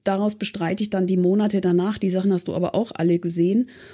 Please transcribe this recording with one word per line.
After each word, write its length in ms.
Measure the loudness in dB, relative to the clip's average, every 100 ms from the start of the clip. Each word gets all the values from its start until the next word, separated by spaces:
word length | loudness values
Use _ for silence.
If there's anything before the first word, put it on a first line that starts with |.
daraus 300 | -2 0 0 -2
bestreite 460 | -8 -4 -4 -2
ich 80 | -2
dann 160 | -2 0
die 100 | 2
Monate 440 | 2 2 2 0
danach. 380 | 2 2 2 -2
Die 120 | -2
Sachen 220 | 0 2
hast 160 | 0 -2
du 60 |
aber 200 | -4 -2
auch 180 | -2 -2
alle 240 | 0 0 2
gesehen. 500 | 0 0 2 2 0 -6 -20